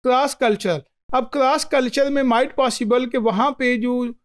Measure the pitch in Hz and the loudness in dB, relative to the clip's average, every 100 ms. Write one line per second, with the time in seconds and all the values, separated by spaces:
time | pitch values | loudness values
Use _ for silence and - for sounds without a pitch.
0 | 254 254 277 - 240 208 196 156 - _ | 2 2 0 0 0 0 -2 -4 -6 _
1 | - 254 240 285 262 311 - 277 254 - | -4 -4 -2 0 2 0 0 0 0 0
2 | 277 277 262 226 269 - 262 - 214 247 | 0 0 2 2 0 0 -2 -2 0 0
3 | 247 254 226 202 269 269 254 240 247 247 | 0 -2 0 0 -2 0 0 0 -2 -2
4 | 247 233 | -4 -8